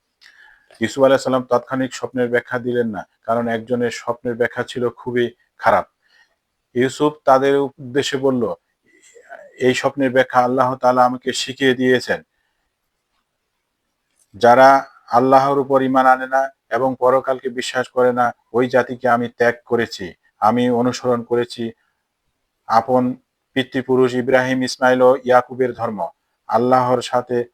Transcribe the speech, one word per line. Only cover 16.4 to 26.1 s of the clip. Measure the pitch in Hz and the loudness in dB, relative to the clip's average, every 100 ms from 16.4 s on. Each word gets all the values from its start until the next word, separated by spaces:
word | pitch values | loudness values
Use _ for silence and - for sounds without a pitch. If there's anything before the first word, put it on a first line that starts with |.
| 135 - - | -4 -8 -6
এবং | 113 131 127 | -4 -2 0
পরকালকে | 127 131 131 131 131 | 2 2 0 -4 -6
বিশ্বাস | 123 - 131 120 | -8 -6 -6 -4
করে | 127 127 | 0 0
না, | 123 120 - _ | 0 -2 -4 _
ওই | 117 127 | -2 0
জাতিকে | 127 120 123 123 | 0 0 -2 -2
আমি | 120 120 | 0 -2
ত্যাগ | - 120 117 | -2 -2 -2
করেছি। | - 120 113 - 90 - _ - | -2 -2 -2 -6 -14 -16 _ -2
আমি | 104 120 123 | 0 2 0
অনুসরণ | 120 127 123 127 120 | 0 -2 -4 -4 -4
করেছি | 117 120 120 - 113 - _ _ _ _ _ _ _ _ - | -2 -4 -4 -6 -12 -12 _ _ _ _ _ _ _ _ -2
আপন | 113 113 127 127 131 _ _ _ | 0 2 0 0 -4 _ _ _
পিতৃপুরুষ | 135 127 135 123 127 127 | -6 -4 -4 0 2 2
ইব্রাহিম, | 123 123 131 127 131 | 0 2 2 2 -2
ইসমাইল | 127 - 127 127 | -4 0 0 4
ও | 127 131 | 4 2
ইয়াকুবের | 123 123 - 123 123 | 4 2 2 -4 -4
ধর্ম। | 120 117 101 76 | -4 -8 -6 -10